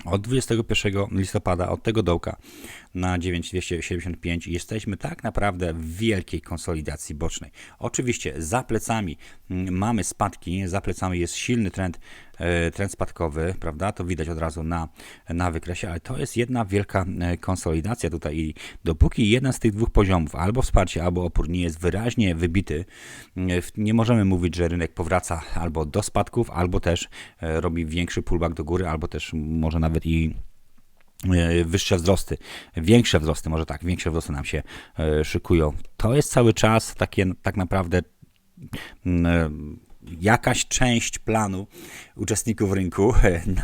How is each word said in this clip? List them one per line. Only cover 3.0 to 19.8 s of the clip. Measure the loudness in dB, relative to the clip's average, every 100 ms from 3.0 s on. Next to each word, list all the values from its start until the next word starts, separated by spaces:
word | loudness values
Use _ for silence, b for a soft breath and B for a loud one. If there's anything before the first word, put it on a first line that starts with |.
| 0 0
dziewięć | 0 -4 -4
dwieście | -4 -4 -4
siedemdziesiąt | -4 -6 -6 -6
pięć | -4 -4 -4
jesteśmy | -6 -6 -8 -6 -6
tak | -6 -6
naprawdę | -6 -2 0 0 -4
w | -4 -8 -2
wielkiej | 0 0 -2 -8
konsolidacji | -8 -8 -4 -4 -4 -8 -10
bocznej. | -4 -4 -4 -10 -18 B B
Oczywiście | -6 -2 -2 -2 -4 -6
za | -2 -2
plecami, | 0 -2 -2 -2 -2 -6 B B -8
mm, | -6 -2
mamy | 0 0 0
spadki, | -2 -2 -4 -4 -6 -4 -2
za | -2
plecami | -4 -4 -2 -2
jest | -2
silny | -4 -2 0 0
trend, | -2 -4 -4 B B B -6
e, | 0 2 2
trend | 0 -4
spadkowy, | -4 -6 -2 -4 -2 -2 -2
prawda? | -6 -4 -4
To | -4
widać | -4 -4 -4
od | -4
razu | -4 -4
na, | -4 -2 -4 -10 B B B
na | -2 -2
wykresie, | -2 -6 -6 -6
ale | -6
to | -6 -6
jest | -4 -2
jedna | 0 0
wielka, | 0 0 0 -2 -2 -2
e, | -2 -2
konsolidacja | -2 -2 0 -2 -2 -4 -4
tutaj | -4 -4 -4
i | -4 -6 B B
dopóki | -2 4 4 4 4
jeden | 4 2
z | 0
tych | 0
dwóch | 2